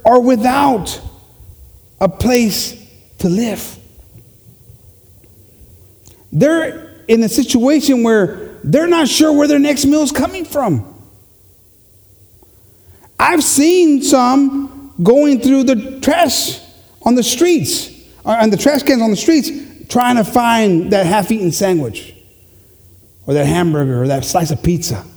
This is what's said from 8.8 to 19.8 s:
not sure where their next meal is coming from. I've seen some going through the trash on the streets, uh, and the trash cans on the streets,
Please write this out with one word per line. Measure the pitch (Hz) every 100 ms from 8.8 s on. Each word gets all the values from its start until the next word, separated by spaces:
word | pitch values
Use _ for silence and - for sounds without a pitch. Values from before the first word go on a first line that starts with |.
| 339
not | 339 277
sure | - 311
where | 294 294
their | 285
next | 294 285 277
meal | 302
is | 285
coming | 294 339 381
from. | 311 294 220 123 98 - - _ _ _ _ _ _ _ _ _ _ _ _ _ _ _ _ _ _ - _ -
I've | 269 339
seen | - - 320 370 330 277
some | - 269 247 277 277 277 - - - -
going | 175 269 294 254
through | 254 269
the | 254 226 - -
trash | - 339 302 - - - - - _ _
on | 226 247
the |
streets, | 233 - 349 320 139 - - - - - -
uh, | 226
and | 220
the | 196
trash | 277 285
cans | - 254
on | 226
the | 202
streets, | - 320 - - - -